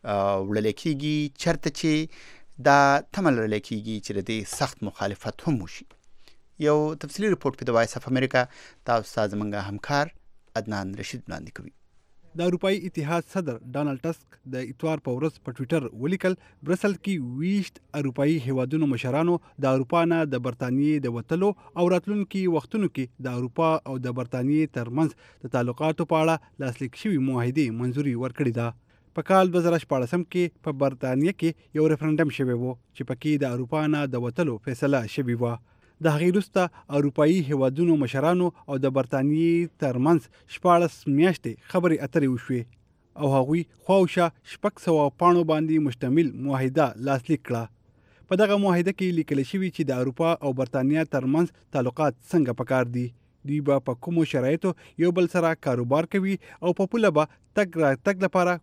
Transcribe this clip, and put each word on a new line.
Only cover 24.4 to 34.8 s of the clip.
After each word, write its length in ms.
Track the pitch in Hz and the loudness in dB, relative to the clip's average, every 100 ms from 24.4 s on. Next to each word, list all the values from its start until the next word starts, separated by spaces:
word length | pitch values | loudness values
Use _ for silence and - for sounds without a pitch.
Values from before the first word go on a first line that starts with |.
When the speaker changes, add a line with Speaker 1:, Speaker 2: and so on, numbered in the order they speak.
| 127 151 156 127 | 0 0 0 -4
Speaker 2:
ترمنځ 340 | 117 127 160 - - _ 127 | -6 0 -2 -2 -20 _ -4
د 100 | 127 | -2
تعلقاتو 560 | 120 120 156 156 165 | -2 -2 -2 -2 0
په 40 | 160 | 2
اړه 100 | 160 160 _ - 139 | 2 0 _ -10 -8
لاسلیک 340 | 120 131 - | -6 -10 -6
شوي 180 | 214 165 | -2 0
معاهدې 480 | 131 127 120 135 135 113 | 0 0 0 0 -2 -2
منظوري 340 | 123 123 143 | -4 -2 -2
ورکړې 380 | 117 127 - 135 117 | -2 -6 -2 -2 0
ده. 80 | 117 - _ _ _ - | -4 -6 _ _ _ -10
په 60 | - | 2
کال 200 | 190 185 | 4 4
دوه 80 | 175 | 2
زره 160 | 170 165 | 2 0
شپاړسم 400 | - 135 123 175 175 | 0 -2 0 -2 -2
کې 120 | 180 175 _ | -2 -2 _
په 60 | - 139 | -8 -2
برتانیه 520 | 139 131 131 127 160 202 | -2 0 -2 2 0 0
کې 400 | 165 156 _ 151 | -4 -4 _ 0
یو 60 | 156 | 2
ریفرنډم 360 | 151 156 156 156 - | 2 0 0 0 0
شوی 200 | 131 120 | -2 0
و 160 | 127 123 _ | -4 -8 _
چې 80 | - 131 | -14 -8
پکې 240 | 123 151 147 | -4 0 0
د 120 | 139 | 0
اروپا 260 | 123 123 156 151 | -4 -2 -2 0
نه 60 | 151 139 | 0 0
د 100 | 123 | -2
وتلو 300 | 120 117 170 113 - | -4 -2 -2 -2 -8
فیصله 340 | 123 | -2